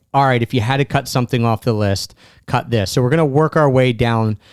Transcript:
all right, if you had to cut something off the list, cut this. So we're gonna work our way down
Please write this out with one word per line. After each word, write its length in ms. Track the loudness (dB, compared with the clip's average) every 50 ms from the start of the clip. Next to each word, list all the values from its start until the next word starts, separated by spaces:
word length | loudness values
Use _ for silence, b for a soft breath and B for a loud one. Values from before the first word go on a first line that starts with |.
| _ _
all 140 | 0 2 2
right, 160 | 2 2 0
if 140 | 0 -2 -2
you 60 | -2
had 160 | 0 0 0
to 80 | -2 -2
cut 220 | 0 -2 -4 -2
something 380 | -2 -2 -4 -2 -2 -2 0 0
off 160 | 0 -2 -2
the 120 | -2 -2 -2
list, 420 | 0 0 0 0 -2 -4 -10 b b b b b b b
cut 240 | -4 -4 -4 -2 -2
this. 180 | -2 -2 -2 -2
So 120 | 0 0 0
we're 80 | 2
gonna 140 | 2 0 0
work 280 | 0 2 0 0 0 2
our 140 | 2 2 2
way 240 | 2 2 2 2 0
down 460 | 0 0 0 0 0 0 -2 -4 b b b